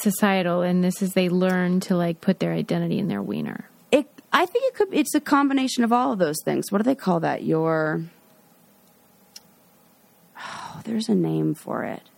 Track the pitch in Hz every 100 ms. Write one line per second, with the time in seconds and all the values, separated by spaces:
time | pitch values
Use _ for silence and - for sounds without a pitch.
0 | 208 190 208 190 175 175 175 180 180 185
1 | 190 190 180 180 185 185 180 185 - 180
2 | 170 170 - 180 170 165 - 175 170 165
3 | 202 101 101 76 73 - - _ _ 285
4 | - - - 277 359 480 539 - 392 -
5 | 277 294 - 277 285 269 262 - 233 240
6 | 269 208 160 156 - 147 - 196 226 269
7 | - 170 156 - - 160 160 160 156 165
8 | 165 - _ _ _ _ _ _ _ _
9 | _ _ _ - - _ _ _ _ _
10 | _ _ _ - - - - - 220 226
11 | 220 196 165 160 156 151 - 117 117 -
12 | -